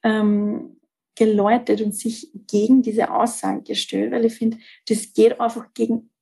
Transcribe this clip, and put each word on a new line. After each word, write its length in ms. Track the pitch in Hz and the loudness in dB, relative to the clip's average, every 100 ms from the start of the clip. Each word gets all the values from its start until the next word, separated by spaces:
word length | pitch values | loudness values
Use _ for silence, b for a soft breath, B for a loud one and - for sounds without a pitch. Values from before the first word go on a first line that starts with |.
ähm, 760 | 226 214 208 208 208 214 - _ _ _ _ | 0 0 2 0 -2 -6 -10 _ _ _ _
geläutet 680 | - 220 208 202 240 240 214 | 0 2 4 2 2 0 -2
und 140 | 214 | -2
sich 380 | 202 233 226 - 202 - | -4 -8 -8 -14 -20 -4
gegen 340 | 208 220 262 | -2 4 4
diese 300 | 240 214 - | 4 -2 -2
Aussagen 500 | - 233 - - 196 | 0 -2 -2 -6 -6
gestellt, 480 | - 214 - 196 220 | -6 -8 -4 -4 -2
weil 140 | 240 | 0
ich 100 | 226 | -2
find, 220 | - 226 226 B B - | 0 -4 -4 B B -4
das 240 | 220 - | -4 -2
geht 260 | - 226 240 | 4 4 4
einfach 320 | 233 233 - | -4 -4 -14
gegen 360 | - 226 233 - _ | -6 -2 -2 -6 _